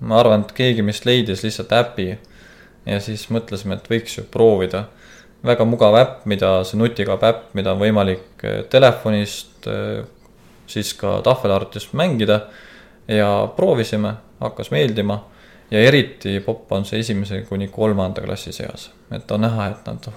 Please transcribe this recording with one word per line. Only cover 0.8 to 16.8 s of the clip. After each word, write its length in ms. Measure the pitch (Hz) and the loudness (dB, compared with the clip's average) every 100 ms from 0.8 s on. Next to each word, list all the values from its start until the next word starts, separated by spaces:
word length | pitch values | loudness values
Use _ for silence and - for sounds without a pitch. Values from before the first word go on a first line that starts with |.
meist 220 | 101 104 123 | -2 -2 0
leidis 380 | 123 104 92 110 | 2 0 -4 -6
lihtsalt 240 | - - | -8 0
äpi 380 | 113 120 - 92 | 0 2 -4 -6
ja 880 | 107 - - - - - _ - 101 | -8 -14 -20 -20 -20 -20 _ -6 -4
siis 280 | 104 107 - | -4 -10 -6
mõtlesime, 460 | 113 113 98 98 98 | -6 -4 -8 -6 -8
et 80 | - | -4
võiks 300 | 117 - - | -4 -4 -10
ju 80 | - | -6
proovida. 560 | - 113 101 92 92 107 - - - - _ 120 | 4 4 4 0 -4 -8 -14 -20 -20 -20 _ 0
Väga 180 | 117 110 | 2 2
mugav 260 | 117 107 113 | 4 6 6
äpp, 260 | 127 - 107 | 4 0 -6
mida, 320 | 98 95 92 92 | 0 2 2 0
see 140 | 104 | 0
nutikab 420 | 117 117 101 95 | 0 0 -2 2
äpp, 240 | 113 113 - | 2 0 -4
mida 180 | 101 95 | -4 -2
on 80 | 95 | 0
võimalik, 460 | 104 107 95 92 - - | 2 2 2 -2 -8 -12
äh, 180 | - 104 101 | -6 -6 2
telefonist, 1000 | 127 131 - 110 104 101 - - - 107 | 6 6 4 0 -2 -2 -8 -16 -14 -8
äh, 320 | 104 104 107 113 - _ _ - - - | -6 -6 -8 -12 -18 _ _ -20 -20 -10
siis 280 | 110 101 | -8 -6
ka 260 | - 98 98 | -6 -4 0
tahvelarvutist 680 | 120 127 101 98 - - - | 2 2 2 0 -2 -10 -8
mängida 480 | 135 180 120 107 104 104 - - - - _ - | -2 -2 0 2 0 -2 -16 -20 -20 -20 _ -2
ja 400 | 107 101 101 104 - | 0 2 2 -2 0
proovisime, 580 | 185 131 110 107 104 110 - - | 2 2 0 -2 -4 -6 -14 -10
hakkas 300 | 123 - - | -10 -8 -6
meeldima 500 | 147 135 107 101 104 - - - - _ | -2 0 -2 -4 -4 -10 -20 -20 -20 _
ja 100 | 107 | 4
eriti 600 | 123 143 - - 98 98 | 6 6 2 -6 -6 -4
popp 320 | 98 110 - | -4 -8 -6
on 120 | 98 | -6